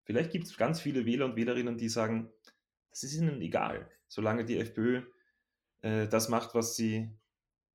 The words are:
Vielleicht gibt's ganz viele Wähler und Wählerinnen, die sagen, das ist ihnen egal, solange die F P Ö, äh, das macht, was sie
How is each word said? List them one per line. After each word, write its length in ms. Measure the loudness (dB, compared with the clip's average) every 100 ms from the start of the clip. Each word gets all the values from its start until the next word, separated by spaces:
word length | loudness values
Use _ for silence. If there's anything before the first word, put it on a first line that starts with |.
Vielleicht 300 | -2 0 0
gibt's 240 | -4 -6 0
ganz 240 | 0 0
viele 260 | -2 0 2
Wähler 180 | 2 0
und 100 | 0
Wählerinnen, 420 | 0 0 -2 -2
die 100 | -2
sagen, 440 | 0 0 0 -4 -14 _ _ _ _ _
das 140 | -12
ist 100 | -6
ihnen 260 | 0 0 0
egal, 480 | -2 0 0 -4 -10 -18 -12
solange 360 | -2 0 2
die 140 | 0 0
F 160 | 0
P 60 | 2
Ö, 220 | 2 2 -2 _ _ _ _ _ _ _
äh, 260 | 0 0 2
das 200 | 2 2
macht, 260 | 0 2 0
was 180 | 0
sie 420 | 0 0 0 -4 -10 _ _ _ _ _